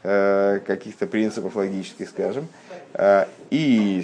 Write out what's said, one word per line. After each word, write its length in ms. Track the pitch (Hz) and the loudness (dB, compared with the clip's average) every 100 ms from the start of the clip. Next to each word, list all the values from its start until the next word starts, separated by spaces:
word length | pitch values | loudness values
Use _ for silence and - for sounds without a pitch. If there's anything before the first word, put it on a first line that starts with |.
э, 580 | 92 101 98 98 98 98 98 | -2 2 2 2 2 0 -2
каких-то 400 | 98 107 104 98 | -6 -8 -8 -4
принципов 500 | 110 110 107 92 104 | 0 -2 -2 -6 -4
логических, 540 | 98 95 90 - - | -4 -4 -8 -12 -10
скажем. 380 | - 95 123 160 - - - - | -4 -4 -4 -10 -14 -20 -20 -10
Э, 320 | - 101 98 - - - | 0 4 4 2 -6 -4
и 520 | 143 151 113 101 92 | 0 2 4 2 0